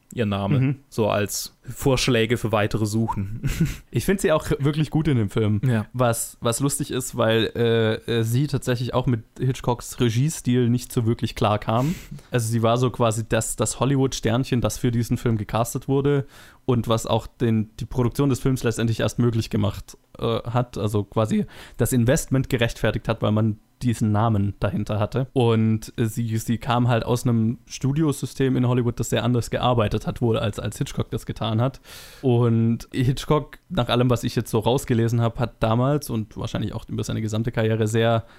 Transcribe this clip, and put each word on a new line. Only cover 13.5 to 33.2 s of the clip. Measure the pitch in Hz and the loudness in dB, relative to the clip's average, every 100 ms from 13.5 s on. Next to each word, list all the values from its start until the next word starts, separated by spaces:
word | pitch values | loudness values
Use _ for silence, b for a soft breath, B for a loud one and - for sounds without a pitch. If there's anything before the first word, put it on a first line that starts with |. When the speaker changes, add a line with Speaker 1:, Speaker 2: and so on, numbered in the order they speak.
| - | -2
Speaker 2:
das | 110 - | -2 0
Hollywood-Sternchen, | 127 139 131 - 117 117 135 123 | 0 2 0 0 -2 0 0 0
das | 107 - | 0 -2
für | 127 | 0
diesen | 117 113 120 | 0 0 0
Film | 123 113 | 0 -2
gecastet | 110 110 120 135 - | -2 -2 -2 -4 -2
wurde | 135 139 143 139 B B B - | 0 2 0 -2 B B B 0
und | 120 113 | 0 2
was | 113 - | 0 2
auch | 113 - | -2 -2
den, | - 117 110 107 - | -2 0 2 -2 -8
die | 113 | -6
Produktion | 123 123 - 143 | 0 0 2 0
des | 123 | 2
Films | 139 131 | 0 0
letztendlich | 123 110 117 113 | -2 0 -2 0
erst | 113 - | -2 2
möglich | 120 113 - | 2 2 -2
gemacht, | - 101 - - - _ - | -2 -2 -4 -12 -20 _ -8
äh, | 123 113 | -4 -4
hat. | - 123 127 - | -2 -2 -2 -4
Also | 104 107 | -2 -2
quasi | 101 - 110 214 190 B B - | -2 -2 0 0 -2 B B -2
das | 117 | 0
Investment | 127 117 156 - 135 135 | 2 4 2 2 0 0
gerechtfertigt | 123 117 - 113 113 - | 0 0 0 -2 -2 -4
hat, | 113 | -2
weil | 113 | 0
man | 107 110 107 _ _ | 2 0 -2 _ _
diesen | 123 113 110 | -2 0 0
Namen | 104 117 104 101 - | 2 2 2 0 -2
dahinter | 104 95 104 107 | -4 -2 -4 -2
hatte. | 104 117 131 | -2 -2 -2
Und, | - 117 113 110 110 - - | 2 2 4 2 0 -2 -4
äh, | 113 | -4
sie, | 117 117 110 | -2 -4 -4
sie | - 113 | -2 -4
kam | - 120 123 | 0 0 2
halt | 117 - | 2 0
aus | 123 127 | 0 2
einem | 117 110 120 - | 2 0 -2 -10
Studiosystem | - 131 143 156 135 135 - 135 131 | -4 -2 0 0 0 -6 -2 0 2
in | 123 | 2
Hollywood, | 127 120 - | 2 0 -2
das | 117 | -2
sehr | 117 | 0
anders | 117 123 - | 0 0 -2
gearbeitet | - 123 120 104 - - | -2 0 2 2 0 -4
hat, | 113 | -2
wohl | 120 113 | 0 0
als, | 113 - | -2 -4
als | 107 - | -8 -6
Hitchcock | 139 - 113 | -6 -4 -6
das | 113 - | -6 -8
getan | - 110 113 | -8 -2 0
hat. | 127 - B B B B | 0 -2 B B B B
Und | 135 120 120 113 113 117 - | 2 4 4 4 2 0 -4
Hitchcock, | - 123 135 | 0 0 0